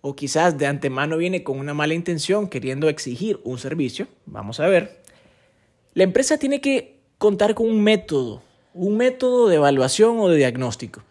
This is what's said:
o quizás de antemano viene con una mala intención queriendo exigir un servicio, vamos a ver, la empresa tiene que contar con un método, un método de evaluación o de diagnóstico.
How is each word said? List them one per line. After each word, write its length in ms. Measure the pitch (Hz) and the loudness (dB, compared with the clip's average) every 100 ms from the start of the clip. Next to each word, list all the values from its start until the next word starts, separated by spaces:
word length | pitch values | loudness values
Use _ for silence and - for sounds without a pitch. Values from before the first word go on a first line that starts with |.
o 120 | 139 | -10
quizás 440 | 135 139 156 175 147 | -8 -4 2 2 2
de 80 | 143 | -2
antemano 500 | 143 - 131 147 160 | -2 -4 -2 -2 -2
viene 260 | 175 185 | -2 -4
con 160 | - 135 | -4 -6
una 160 | 143 | -6
mala 200 | 147 151 | -4 -2
intención 540 | 165 175 165 165 208 202 | -2 -2 -4 0 -2 -2
queriendo 400 | 131 131 131 156 | -6 -6 0 0
exigir 520 | 151 127 123 214 - | -2 -8 -6 -4 -4
un 160 | 117 123 | -6 -10
servicio, 480 | 135 160 131 - 262 _ - | -8 -4 -4 -4 -12 _ -16
vamos 340 | 107 104 120 | -12 -10 -2
a 80 | 165 | 2
ver, 340 | 180 208 - - _ _ _ _ _ _ _ _ | 2 0 -18 -20 _ _ _ _ _ _ _ _
la 100 | - | 0
empresa 340 | 185 233 262 302 | 2 2 0 0
tiene 220 | 277 277 | 0 -2
que 380 | 277 269 - _ _ _ | 0 -2 -4 _ _ _
contar 360 | 214 196 208 | 0 2 0
con 120 | 214 226 | 2 0
un 160 | 220 | 4
método, 600 | 208 214 - 147 120 - _ _ _ | 4 2 0 -4 -4 -10 _ _ _
un 220 | 175 185 214 | -6 -2 2
método 520 | 254 254 254 247 226 | 0 2 0 4 4
de 80 | 160 | 6
evaluación 640 | 143 135 131 - 220 233 | 4 4 0 4 4 4
o 80 | 196 | 2
de 80 | 160 | 4
diagnóstico. 680 | 131 123 127 - 113 - _ | 2 0 -6 -8 -14 -16 _